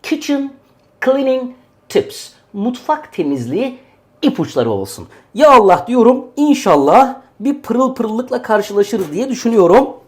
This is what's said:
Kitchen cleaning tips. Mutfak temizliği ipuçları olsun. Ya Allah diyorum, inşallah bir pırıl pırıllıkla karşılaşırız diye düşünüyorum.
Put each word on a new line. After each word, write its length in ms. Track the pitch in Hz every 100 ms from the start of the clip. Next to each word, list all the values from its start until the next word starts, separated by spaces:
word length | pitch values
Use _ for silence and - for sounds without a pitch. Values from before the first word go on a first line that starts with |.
Kitchen 500 | - 302 - 285 277 - _ _ _ _ 254
cleaning 460 | 269 262 262 254 - _ _ _
tips. 400 | - - - - _ _
Mutfak 600 | 202 220 247 - 302 -
temizliği 640 | - 151 139 120 165 262 254 _ _ _ _
ipuçları 480 | 294 - 160 139 113
olsun. 380 | 101 95 - 87 - _
Ya 180 | 202 302
Allah 340 | 262 196 180 -
diyorum, 380 | 247 226 254 - -
inşallah 800 | 294 277 202 147 139 208 269 - _ _
bir 220 | 226 285
pırıl 340 | - 240 262 254
pırıllıkla 460 | 220 220 254 247
karşılaşırız 720 | - 208 202 202 202 226 165
diye 180 | 160 269
düşünüyorum. 580 | 240 233 226 170 220 285 -